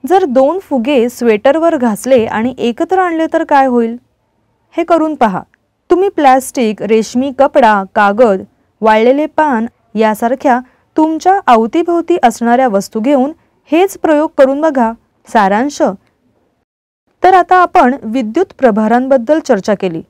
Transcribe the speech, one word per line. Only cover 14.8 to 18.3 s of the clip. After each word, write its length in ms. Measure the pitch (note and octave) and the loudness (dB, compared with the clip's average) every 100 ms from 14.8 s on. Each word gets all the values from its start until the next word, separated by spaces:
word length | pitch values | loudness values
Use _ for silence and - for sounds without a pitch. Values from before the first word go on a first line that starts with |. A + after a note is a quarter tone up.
| A3+ A#3 _ _ _ | -4 -4 _ _ _
सारांश, 540 | A#3 G3 G3+ C#4 - D4 F#3+ _ _ _ _ _ _ _ _ _ _ _ _ | -2 0 0 -4 -2 -4 -4 _ _ _ _ _ _ _ _ _ _ _ _
तर 120 | F4+ | 2
आता 220 | F#4+ F4 F#4 | 2 4 2
आपण 380 | F4 F#4 C4 C4+ | 2 2 0 0
विद्युत 500 | A3 A#3 G#3+ | -6 -6 -4